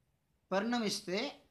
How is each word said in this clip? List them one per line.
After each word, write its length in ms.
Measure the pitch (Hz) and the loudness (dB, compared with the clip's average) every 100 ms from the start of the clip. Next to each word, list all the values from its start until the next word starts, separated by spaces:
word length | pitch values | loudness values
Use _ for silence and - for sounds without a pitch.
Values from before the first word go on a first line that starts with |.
| _ _ _ _ - | _ _ _ _ -2
పరిణమిస్తే 880 | 185 226 240 208 - - 190 254 - - | 0 2 2 0 -2 -2 -2 -2 -6 -18